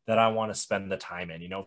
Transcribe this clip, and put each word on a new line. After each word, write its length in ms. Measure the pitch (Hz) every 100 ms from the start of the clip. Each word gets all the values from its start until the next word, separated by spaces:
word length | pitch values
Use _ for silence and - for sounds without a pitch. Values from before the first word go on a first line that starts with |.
| -
that 120 | 113
I 80 | 113
wanna 260 | 110 110
spend 380 | 98 - 101 98
the 60 | 95
time 340 | - 87 90
in. 100 | 82
You 80 | 87
know, 120 | 95